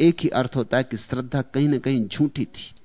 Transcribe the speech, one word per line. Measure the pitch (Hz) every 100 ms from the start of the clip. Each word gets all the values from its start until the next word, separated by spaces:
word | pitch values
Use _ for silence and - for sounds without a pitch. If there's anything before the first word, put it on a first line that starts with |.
एक | 170 170
ही | 165
अर्थ | - 127 135
होता | 113 123
है |
कि | 127 110
श्रद्धा | - 127 127 143
कहीं | 127 131 147
ना | 131
कहीं | 135 131 104
झूठी | - 147 -
थी, | 117 - - -